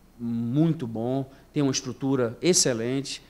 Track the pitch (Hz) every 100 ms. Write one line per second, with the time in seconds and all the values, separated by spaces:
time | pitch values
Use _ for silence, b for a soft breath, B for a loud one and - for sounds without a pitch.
0 | - - 117 117 117 135 165 160 120 110
1 | 117 135 135 B B 151 143 127 127 113
2 | 135 135 117 117 147 180 147 117 117 135
3 | 135 -